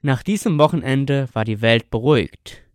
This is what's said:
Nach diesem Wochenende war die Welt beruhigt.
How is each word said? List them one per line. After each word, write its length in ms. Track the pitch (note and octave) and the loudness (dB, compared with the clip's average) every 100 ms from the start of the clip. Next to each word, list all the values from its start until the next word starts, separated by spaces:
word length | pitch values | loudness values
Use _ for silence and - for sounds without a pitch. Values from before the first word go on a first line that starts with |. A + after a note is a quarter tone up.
Nach 180 | D3 C3 | -2 -2
diesem 380 | - G3+ A#3 D3+ | -2 -2 0 2
Wochenende 680 | D3+ E3 C3 C3+ C#3 C#3 C3 | 2 2 -2 -2 0 -2 -2
war 100 | A2+ | -4
die 160 | A2 G#2+ | -4 0
Welt 300 | A#2 A#2 - | 2 2 0
beruhigt. 720 | A2+ C3 C#3+ E2 - - - _ | -2 2 2 0 -10 -20 -20 _